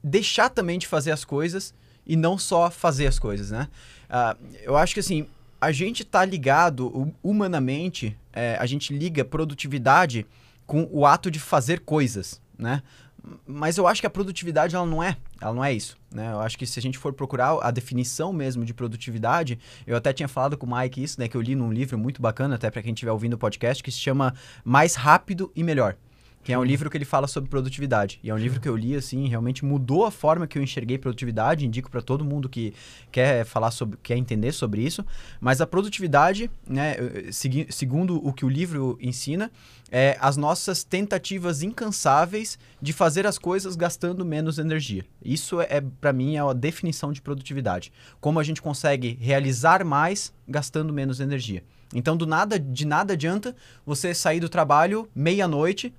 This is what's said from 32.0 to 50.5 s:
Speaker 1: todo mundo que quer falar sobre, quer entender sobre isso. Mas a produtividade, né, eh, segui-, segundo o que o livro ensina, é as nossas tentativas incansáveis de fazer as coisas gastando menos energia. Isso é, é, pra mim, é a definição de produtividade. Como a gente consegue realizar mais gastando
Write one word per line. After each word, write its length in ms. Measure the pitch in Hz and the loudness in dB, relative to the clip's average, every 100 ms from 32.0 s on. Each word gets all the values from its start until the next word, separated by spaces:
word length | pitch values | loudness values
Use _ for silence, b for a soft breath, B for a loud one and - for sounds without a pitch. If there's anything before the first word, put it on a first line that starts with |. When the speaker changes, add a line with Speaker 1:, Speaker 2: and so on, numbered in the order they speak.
Speaker 1:
todo 240 | - 135 151 | -2 -2 0
mundo 240 | 143 131 | -2 -4
que 240 | 123 110 B B B B | -6 -6 B B B B
quer 340 | - 131 123 110 | 2 4 4 2
falar 240 | - 113 | 0 0
sobre, 300 | 113 110 101 | 0 -6 -6
quer 160 | - 120 | -4 -2
entender 340 | 123 110 113 | 0 0 -2
sobre 300 | - 117 104 | -2 -2 0
isso. 240 | 127 - 202 B B B | -2 -2 -6 B B B
Mas 220 | 123 131 | 2 2
a 60 | 160 | 4
produtividade, 840 | 175 208 202 185 143 160 196 233 - - | 2 0 -4 4 6 6 4 -4 -8 -4
né, 280 | 131 151 - | -2 -2 -2
eh, 340 | 123 - - | -6 -6 -10
segui-, 360 | - 135 131 160 | -4 -2 -2 -2
segundo 460 | - 131 139 185 170 143 | -4 -2 0 0 0 -2
o 60 | |
que 100 | 135 | -2
o 60 | 131 | 0
livro 480 | 135 175 151 131 123 | 0 -2 -2 -4 -4
ensina, 520 | 123 123 - 165 220 B B B B | -6 -6 -4 -4 -4 B B B B
é 260 | 127 135 139 | 2 4 4
as 160 | 131 139 | 2 2
nossas 480 | 147 175 - 175 | 0 0 -2 -4
tentativas 800 | - 185 202 190 - 190 175 147 | -2 -2 0 -2 -4 -6 -4 -4
incansáveis 960 | 180 233 220 202 240 214 175 214 220 - b b | -4 -4 -6 0 4 4 4 -2 -8 -12 b b
de 100 | 139 | -6
fazer 360 | 160 170 151 202 | 2 2 4 0
as 100 | - | 0
coisas 380 | 175 190 185 165 | -2 -2 -2 -2
gastando 500 | 175 - 175 180 175 | -2 -2 -4 -4 -4
menos 320 | 151 160 151 | -2 -2 -2
energia. 480 | 156 156 131 98 92 - | -2 -2 -2 -6 -8 -12
Isso 380 | - 156 - 175 | -4 -4 -2 -2
é, 60 | 165 | 0
é, 120 | 143 135 120 | 0 -2 -2
pra 100 | 147 | 0
mim, 260 | 131 135 151 | 2 0 0
é 20 | |
a 140 | 143 | 0
definição 580 | 127 139 165 170 151 147 | 0 -2 -2 -6 -4 -6
de 80 | 143 | -6
produtividade. 720 | - 139 131 139 117 90 - B B B | -8 -10 -6 -4 -2 -4 -6 B B B
Como 200 | 147 160 | 0 0
a 40 | |
gente 200 | 147 156 | 0 -4
consegue 520 | 156 139 156 139 120 123 | -6 -2 0 0 -2 -4
realizar 640 | 120 139 135 123 156 185 170 | 2 2 2 2 6 6 4
mais 480 | 143 165 202 - - | 2 2 0 -8 -14
gastando 440 | - | -6